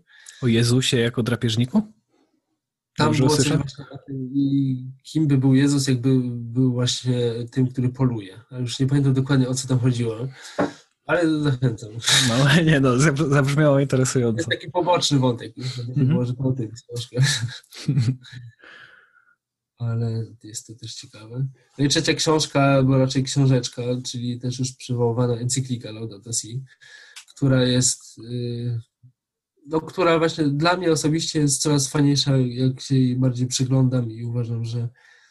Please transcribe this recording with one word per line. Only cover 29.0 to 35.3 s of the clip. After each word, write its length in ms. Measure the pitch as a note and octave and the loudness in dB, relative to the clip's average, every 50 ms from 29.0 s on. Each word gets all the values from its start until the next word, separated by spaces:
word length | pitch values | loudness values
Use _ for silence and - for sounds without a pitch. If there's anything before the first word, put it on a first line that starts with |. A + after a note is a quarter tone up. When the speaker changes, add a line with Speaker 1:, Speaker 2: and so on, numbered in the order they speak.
| _ B2+ _ _ _ _ _ _ _ _ _ _ - C#3+ | _ -20 _ _ _ _ _ _ _ _ _ _ -12 -4
Speaker 2:
no, 140 | D#3 D#3+ | -4 -4
która 380 | D#3+ E3 - F#3+ F3 E3+ E3 D#3+ | -4 -4 -2 0 2 4 4 4
właśnie 240 | E3 E3 E3 - D#3 | 2 0 0 0 0
dla 340 | C#3+ C#3 C#3+ D#3+ F3 F3+ F3+ | 0 0 2 2 2 2 2
mnie 140 | F#3 E3 | 2 0
osobiście 480 | D#3+ C3+ - D3+ D#3 E3 E3 - - D#3 | 0 2 2 0 0 0 -2 -2 -2 0
jest 220 | D3 C#3+ C3+ - | 0 0 0 0
coraz 260 | - D#3 D3 C#3+ C#3 - | 0 0 2 0 0 -2
fajniejsza, 480 | - D3+ C#3+ C#3+ C#3+ C3+ - C#3 C3+ C3 | 0 2 2 2 2 2 2 2 2 2
jak 440 | B2+ B2 A#2+ B2 C3 C3 B2+ - | 2 0 0 0 0 0 0 -2
się 140 | - - C3+ | -4 0 2
jej 200 | C3 C3 B2+ B2 | 2 2 2 2
bardziej 320 | B2+ C3 C3 A#2+ A#2+ B2+ B2+ | 2 0 0 0 0 -4 -4
przyglądam 640 | - - C3+ A#2+ C3+ C3 C3 B2+ B2+ B2+ A#2+ A2+ | -2 -2 -2 0 2 2 2 2 2 0 -2 -4
i 120 | A2 A2+ A#2+ | -8 -8 -8
uważam, 420 | A#2 A#2+ B2 A#2 A2+ A#2 A2+ A#2 | -6 -4 -4 -4 -4 -4 -6 -6
że, 240 | A2+ A#2 A#2+ A#2+ A#2+ _ _ _ _ _ _ _ _ | -6 -4 -4 -6 -6 _ _ _ _ _ _ _ _